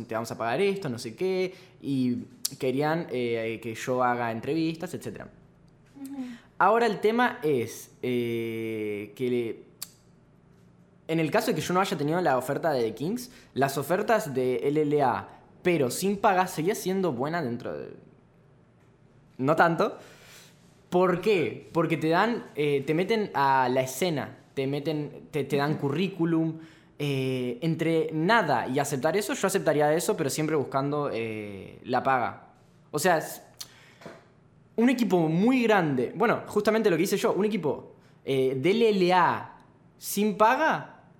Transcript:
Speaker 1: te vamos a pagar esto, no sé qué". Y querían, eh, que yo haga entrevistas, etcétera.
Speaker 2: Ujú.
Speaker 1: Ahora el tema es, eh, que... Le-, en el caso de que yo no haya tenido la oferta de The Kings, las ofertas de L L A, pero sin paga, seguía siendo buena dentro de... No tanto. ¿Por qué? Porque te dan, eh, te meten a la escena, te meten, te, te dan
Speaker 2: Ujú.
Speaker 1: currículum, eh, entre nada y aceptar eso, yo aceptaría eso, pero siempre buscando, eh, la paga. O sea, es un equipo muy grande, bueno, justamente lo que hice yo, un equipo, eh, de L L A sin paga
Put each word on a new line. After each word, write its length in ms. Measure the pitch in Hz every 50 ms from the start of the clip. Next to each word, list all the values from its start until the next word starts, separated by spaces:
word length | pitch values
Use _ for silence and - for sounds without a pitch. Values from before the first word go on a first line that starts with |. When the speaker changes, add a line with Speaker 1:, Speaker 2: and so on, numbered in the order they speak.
| 113 -
Speaker 1:
te 60 | 110
vamos 140 | 110 117 -
a 60 | 117 -
pagar 220 | 113 117 120 151
esto, 280 | 202 196 196 196 190 143
no 80 | 117 113
sé 160 | - 117 110
qué". 380 | - 180 190 185 185 185 180 185 - - - - -
Y 360 | - 139 139 131 127 123 123 123 - - - - - - 135 -
querían, 480 | - 131 123 139 147 151 160 170 170 -
eh, 480 | 117 127 120 120 117 113 113 113 113 104
que 120 | - 117 110
yo 280 | 113 - - 127 127 127
haga 280 | 123 120 120 120 117
entrevistas, 640 | 113 113 110 127 151 165 160 160 165 165 185 175 -
etcétera. 360 | 110 - 120 104 - - - - - - - _ _ - - _ _ _ _ _ 277
Speaker 2:
Ujú. 240 | 277 269 277 269 254 247 240 - - - _ _
Speaker 1:
Ahora 300 | 175 190 220 233 240 226
el 120 | 202 -
tema 400 | - 208 226 240 247 - - -
es, 500 | - 156 143 123 113 107 - - - - - -
eh, 1120 | - 123 123 120 120 117 117 117 113 113 113 113 113 110 110 110 107 107 104 101 107 101 -
que... 140 | - 131 123
Le-, 300 | 123 120 120 113 101 - - - - _ - - - _ _ _ _ _ _ _ _ _ _ _ - _ _ - _ _ _ _ _ _ _ -
en 120 | 160 165
el 120 | 160 147
caso 160 | - 214 240 -
de 80 | 202
que 60 | 156
yo 120 | 143 - 175
no 60 | 180
haya 180 | 196 196 202 147
tenido 220 | 143 147 160 180
la 160 | 180 156 131 123
oferta 340 | 123 - 139 - - 165 147
de 100 | 127 117
The 120 | 110 104
Kings, 360 | - 135 170 226 247 - - - - - - _
las 240 | 123 135 139 - 151
ofertas 560 | 135 143 175 196 214 214 233 208 - 147 131
de 240 | 131 127 127 127 123 - 143
L 140 | 143 156
L 200 | 151 147 147 147 139
A, 260 | 123 110 95 98 - - - - - - -
pero 280 | - 180 175 160 135 120
sin 280 | - - 180 196 208 196
paga, 300 | - 220 190 180 185 180
seguía 280 | - 170 156 185 -
siendo 360 | - - 180 190 196 185 175 131
buena 280 | 113 131 151 165 175
dentro 360 | 156 120 120 - - 101 78 71
de... 160 | 60 50 50 - - - - - _ _ _ _ _ _ _ _ _ _ _ _ _ _ _ _ _ _ _ - _ _ _ -
No 180 | 127 135 160
tanto. 420 | - 180 170 170 151 196 - - - - - - - - - - - - - - _ _ - _ _ _ _
¿Por 320 | 180 180 185 180 180 170
qué? 480 | 175 214 214 180 139 107 - - - - -
Porque 240 | 160 165 147 165 143
te 120 | 147 156
dan, 360 | 160 175 202 233 240 196 - - -
eh, 280 | - 151 147 143 139 135
te 80 | 151 156
meten 380 | 160 185 180 226 220 208 - -
a 340 | 139 139 139 135 131 131 127
la 100 | 127 131
escena, 560 | 127 131 - - 185 180 160 135 107 110 - - - _ _
te 140 | - 135 135
meten, 600 | 139 147 143 165 156 151 147 - - - 71 -
te, 120 | - 151 135
te 140 | - 151 139
dan 140 | 143 147
Speaker 2:
Ujú. 80 | 151 139
Speaker 1:
currículum, 800 | 143 139 139 160 196 175 - - 165 170 165 160 160 160 156 160 - - - - - _ _ _
eh, 580 | 147 143 139 135 131 131 131 127 127 123 123 -
entre 500 | - 165 160 151 160 160 165 160 156 160 160
nada 540 | 156 160 190 226 233 196 151 135 117 95 104
y 100 | 127 147
aceptar 400 | 139 135 143 131 123 160 165 202
eso, 160 | 208 - 277
yo 140 | - - 190
aceptaría 440 | 190 190 160 160 151 147 147 151 151
eso, 200 | 170 175 - 214
pero 140 | 175 156 135
siempre 260 | - - 156 156 156
buscando, 540 | 151 123 - - 135 139 143 147 147 147 131
eh, 680 | 95 113 117 113 110 107 104 104 101 95 92 95 101 - -
la 200 | 104 127 123 123
paga. 400 | 135 135 127 117 98 - - - - - _ _ _ _ _ _ _
O 80 | - 151
sea, 180 | 143 185 170 156
es 240 | - - - - - - - - - - - - - - - - - - - - - _ _ _ _ _ _ _ _ _ _
un 140 | - 226 254
equipo 380 | 269 - 233 190 185 180 160 156
muy 360 | 160 175 202 240 269 262 233
grande, 500 | 220 214 196 170 151 139 123 123 - -
bueno, 280 | 165 220 226 160 - -
justamente 460 | - - 208 208 220 214 226 220 208
lo 40 | 175 156
que 60 | 170
hice 140 | 190 208 185
yo, 160 | - 220 156
un 120 | 170 208
equipo, 500 | 214 214 202 160 143 113 - - - - - _ - _ _ _
eh, 320 | - 135 135 131 131 135 135
de 100 | 127 170
L 180 | 202 226 233 220
L 240 | 208 190 180 175 180
A 380 | 180 170 143 120 104 - - - - - - _ _ _ - _ _
sin 400 | - - - 196 208 214 196 208
paga 640 | 214 220 254 277 311 302 214 151 135 - - - - - -